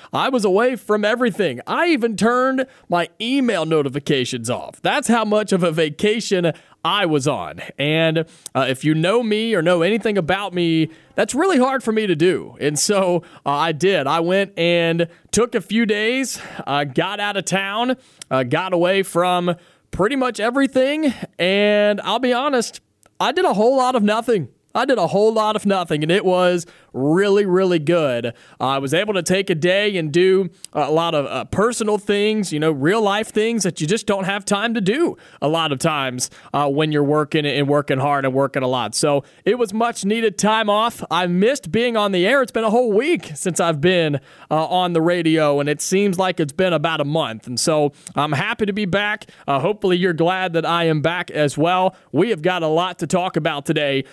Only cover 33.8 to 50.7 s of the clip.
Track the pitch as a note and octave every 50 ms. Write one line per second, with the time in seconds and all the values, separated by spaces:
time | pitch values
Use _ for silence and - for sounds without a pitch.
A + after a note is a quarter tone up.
33.8 | D#3 D3 G#3 A3+ - - G3+ G3 F#3+ F#3+ G3 G#3 G3 - G3+ G3 G#3+ A#3+ A3+ A#3
34.8 | G3 F3+ A#3 D4 F4 - - - - - - - - D3 D#3 E3 D#3+ D3+ C#3 B2+
35.8 | - E3 D#3 C#3+ C3+ C3 B2 B2+ - - - - - - - C#3 D3 D3 C#3 D3
36.8 | D#3 D#3 D3+ D3 D3 C#3 D3+ D3+ D3+ C#3+ - D#3 D3 C#3+ B2 C#3 C#3+ C#3 C#3+ D3
37.8 | C#3+ - C#3+ C3 C3+ D3 C#3+ C#3 C3+ C3+ C3 C3+ C#3 C3 - C#3 C3 B2+ C3 B2
38.8 | A2+ G#2+ A#2+ - - D3 C#3+ C#3+ - - - - - F#3 A3 B3 A#3 G3 G3 A3
39.8 | A#3 A#3 A#3 - - G3 G#3+ A#3 A3+ G#3+ F#3 - - G#3 A3 A3 A3 G#3 G3+ G#3+
40.8 | A3+ A#3 A#3 - - - - F3 F#3 F3+ F3 F3+ G3+ A#3 D4 C#4 - E3 D3+ A3+
41.8 | A#3 B3 A#3 A3 G#3 G3+ G3 F3+ F3 G3+ C4 C#4 B3+ - - A#3 A3+ A3 G3+ B3
42.8 | B3+ A3+ G3 G#3 C4+ D#4 - G3 - - D3+ - - F#3+ D#3 - F3+ E3+ E3 C#3+
43.8 | C#3+ F3+ F#3 F3 E3 D3+ C#3+ C3 - - - - - - D3+ D#3 D#3+ C3 F3 F3+
44.8 | F3+ F3+ E3+ D#3+ D#3+ E3+ F3 F3+ E3 D#3+ D#3+ D#3+ D#3 D3 C#3+ C#3+ C#3+ D3 D3+ D3
45.8 | - - F#3+ F#3+ G3+ G3+ F3+ F3 F#3+ F#3 F3+ - D#3+ C#3 - - F#3+ F#3 E3+ D3+
46.8 | D3 E3+ D#3+ D3+ C#3+ C#3 D3+ E3 D3 A#2 A2+ A2 - B2 B2 A2+ - F3 D#3 D3+
47.8 | D3 C#3+ - - - - - D3 C#3+ D3+ D3 B2+ F#3+ G#3+ A#3 - A3 G3+ G3 G#3+
48.8 | G#3 F3+ F3 G3 G#3 G#3 G#3+ G#3+ - - - - - - C#3 C3+ C#3 F#3+ G#3 G#3
49.8 | - F#3+ F3+ F3+ F3+ F#3 E3+ D#3 E3 E3+ F#3 F#3 F#3 F3+ E3 E3 D#3+ D3+